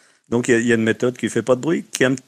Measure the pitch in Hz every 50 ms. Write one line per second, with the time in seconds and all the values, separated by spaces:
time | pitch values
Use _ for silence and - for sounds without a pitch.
0 | _ _ _ _ _ - 117 120 123 131 120 117 117 120 117 113 113 110 107 -
1 | - 123 123 - - 107 - 120 104 - 127 127 123 156 170 208 - - - -
2 | 131 127 135 127 -